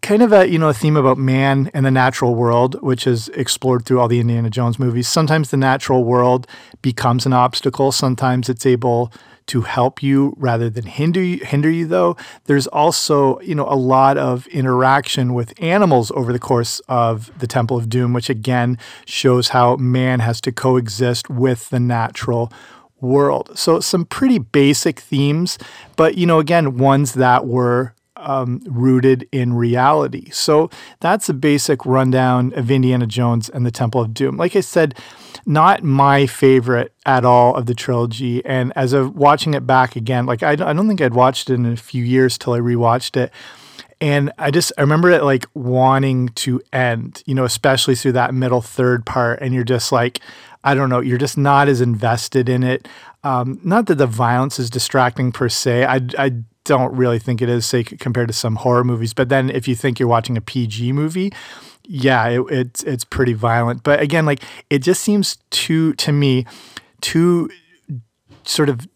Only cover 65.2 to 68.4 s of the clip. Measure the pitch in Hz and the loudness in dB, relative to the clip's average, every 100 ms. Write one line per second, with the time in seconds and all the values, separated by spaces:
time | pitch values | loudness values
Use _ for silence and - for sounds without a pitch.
65.2 | 190 - _ - - 160 160 147 - 143 | -2 -6 _ -6 -2 0 0 -2 -2 0
66.2 | 143 127 123 - - - _ _ - 165 | 2 0 -2 -14 -20 -20 _ _ -4 0
67.2 | 175 175 160 - _ _ _ 131 _ _ | 2 2 -2 -10 _ _ _ -14 _ _
68.2 | _ - | _ -20